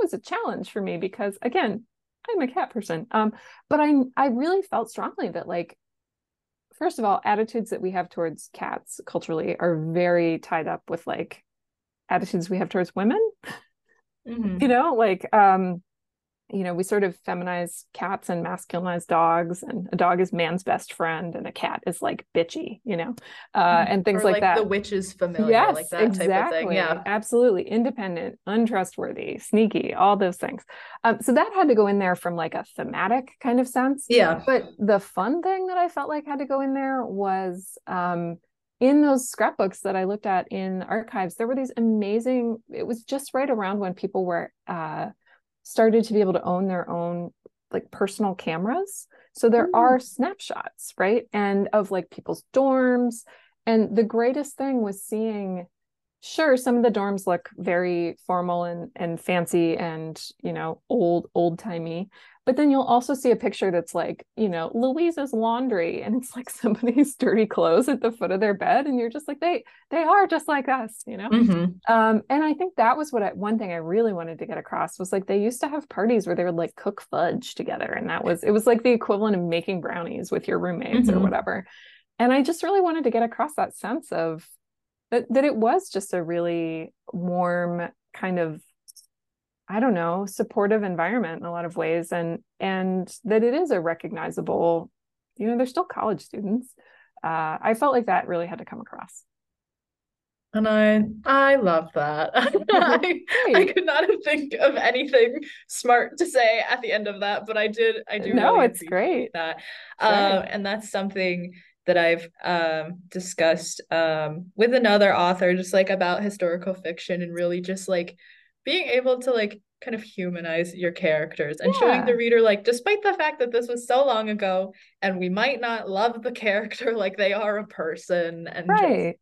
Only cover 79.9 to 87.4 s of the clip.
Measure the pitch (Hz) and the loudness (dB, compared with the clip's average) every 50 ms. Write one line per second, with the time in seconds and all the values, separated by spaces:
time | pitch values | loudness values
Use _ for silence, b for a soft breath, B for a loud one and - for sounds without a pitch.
79.9 | - 175 170 165 - - 185 180 - - - - 185 175 175 180 180 - - - | -8 -8 -8 -8 -8 -8 -6 -4 -4 -4 -2 -2 -2 -2 -2 -4 -4 -6 -6 -2
80.9 | - 240 240 214 190 185 190 190 185 - 202 - - 196 185 B B B B B | 2 2 4 4 4 4 2 2 0 0 -2 -4 -4 -6 -8 B B B B B
81.9 | B B B B _ - 233 247 254 277 277 330 339 - - 330 392 392 370 339 | B B B B _ 2 2 4 4 4 2 0 -2 -4 -2 0 2 2 2 2
82.9 | 330 330 285 247 226 226 233 226 233 - 247 302 - - - - - - - 190 | 0 0 0 0 2 2 0 0 -2 -4 -4 -4 -2 -4 -4 -4 -6 -10 -8 -6
83.9 | 240 320 - - - 175 165 165 160 160 - - - _ _ _ _ _ _ _ | -6 -6 -6 -6 -4 -4 -2 -4 -4 -8 -12 -18 -20 _ _ _ _ _ _ _
84.9 | _ _ _ - - 240 233 - 226 269 269 294 262 220 214 226 285 381 370 - | _ _ _ -2 -2 -2 -2 0 2 2 2 2 2 2 2 2 2 2 0 -2
85.9 | - 190 196 - - 180 165 160 170 170 170 175 170 170 165 165 160 160 165 - | -8 -8 -6 -4 -4 -4 -4 -2 -2 -2 -2 -2 -2 -2 -2 -4 -6 -8 -10 -12
86.9 | _ _ _ - - 175 175 180 175 175 | _ _ _ -12 -8 -6 -4 -2 0 0